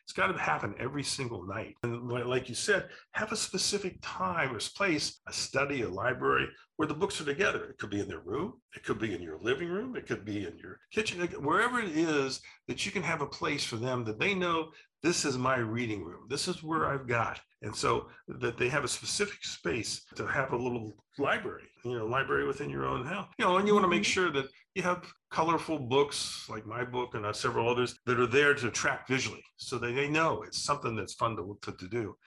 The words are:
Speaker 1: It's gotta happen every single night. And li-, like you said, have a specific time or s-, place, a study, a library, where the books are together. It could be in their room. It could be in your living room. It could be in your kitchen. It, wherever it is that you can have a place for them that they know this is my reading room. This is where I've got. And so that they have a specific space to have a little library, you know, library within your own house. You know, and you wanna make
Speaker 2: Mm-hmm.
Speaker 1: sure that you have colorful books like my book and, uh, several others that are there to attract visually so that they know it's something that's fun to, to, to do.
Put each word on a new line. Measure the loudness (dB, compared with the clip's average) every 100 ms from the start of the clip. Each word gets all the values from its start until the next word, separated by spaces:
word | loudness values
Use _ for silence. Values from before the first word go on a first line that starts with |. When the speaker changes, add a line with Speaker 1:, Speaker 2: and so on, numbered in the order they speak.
Speaker 1:
It's | -8
gotta | 0 0 2
happen | 0 0 -2 -4
every | -4 -4
single | -4 -4 -4 -6 -6
night. | -6 -6 -6
And | -4 -4 -4
li-, | -2
like | 0 0 0
you |
said, | -4 2 2 2 -10 -10
have | -4 -2
a | -2
specific | -2 0 0 0 -2 -6
time | -10 -4 -2 0 0
or | 0
s-, | -6
place, | 0 2 2 0 -6 -8
a |
study, | -6 -2 0 2 0
a | -2
library, | 0 0 2 2 2 0 -6 -16 -2
where | -2
the |
books | 0 0 0
are |
together. | -2 2 2 2
It | -4 -8
could | -4
be | -2
in | -2
their | -6
room. | -4 -4 -4 -8 _ -12
It |
could | -4 -2
be | 0
in | -2
your | -6 -4
living | 0 0 0
room. | -4 -4 -6
It | -4
could | -6 -4
be | -4 -4
in | -8
your | -14 -16 _
kitchen. | -2 -2 -2
It, | -4 -2
wherever | 2 4 4 2
it | 0 0
is | 2 2 2 -2 -10 -18 -10
that | -4
you | -4
can | -2
have | -2 -2
a | -2
place | -4 -2 -2
for | -2 -2
them | -2 0
that | -2 0
they | 2
know | 2 2 0 -2 -10 -20 _
this | 2 2
is | 2 2
my | 2 2
reading | 2 0 -2 -4
room. | -6 -12 -6
This | -4 -2
is | -4
where | -2 0 2
I've | 0 0
got. | 2 2 -2 -12 _
And | -10
so | 0 2 2 0 -14 -14
that | -2 -2 2
they | 2
have | 2
a | 0
specific | -2 -2 -2 -2 -4
space | -10 -6 -4 -2 -4 -8 -10 -8
to | -2
have | 0 0
a | 0
little | -2 -2 -6 -12 _ -2
library, | 0 0 -2 -10 -14 _
you | -6 -4
know, | 0
library | 0 2 2 0
within | -2 -4
your | -2 -2
own | -2
house. | -2 -6 -8 0
You |
know, | 4 6
and | 8
you |
wanna | 8 8
make | 6
Speaker 2:
Mm-hmm. |
Speaker 1:
sure | 4 4 4
that | 2 -2 -8 _
you | -2
have | 0 0 -4 -20 _
colorful | 2 4 4 2 -2
books | 4 4 4 2 -4 -6 -8
like | -8 -6
my | -4
book | -2 -2 -4
and, | -2 -2
uh, |
several | 0 0 2 2
others | 4 2 -2 0
that | 4
are | 6
there | 6 6
to | 6 2
attract | 0 0 0 0
visually | 0 0 -6 -14 _
so | -6 -4
that | -2
they | 0 2
know | 4 4 2
it's | -4 -6
something | -2 -2 0 -4
that's | -6
fun | -2 -2 -2
to, | -6 -8
to, | -10
to | -10 -6
do. | -4 -4 -8